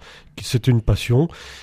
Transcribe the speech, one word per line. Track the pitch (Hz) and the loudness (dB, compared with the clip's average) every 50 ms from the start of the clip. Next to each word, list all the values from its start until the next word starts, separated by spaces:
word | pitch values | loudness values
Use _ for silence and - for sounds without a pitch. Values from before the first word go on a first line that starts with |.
| - - - - - - - | -18 -20 -20 -20 -20 -20 -18
Qui, | - - | -16 -8
c'était | - - 117 - 131 | -4 -4 0 2 2
une | 123 113 | 2 2
passion. | - - 101 - - - 120 131 165 165 - - - - - - | 2 0 0 0 0 0 2 2 2 0 -4 -12 -20 -20 -20 -20